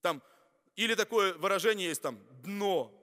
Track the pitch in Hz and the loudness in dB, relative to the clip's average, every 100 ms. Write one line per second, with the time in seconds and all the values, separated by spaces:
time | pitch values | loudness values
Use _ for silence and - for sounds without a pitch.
0 | 175 151 _ _ _ _ _ - 226 226 | -2 -4 _ _ _ _ _ -4 -2 0
1 | 208 226 196 170 180 196 208 208 180 151 | 2 2 2 2 0 2 2 0 -2 -4
2 | 147 113 101 131 131 202 202 175 113 - | -6 -8 -16 -18 -10 -4 0 0 -2 -12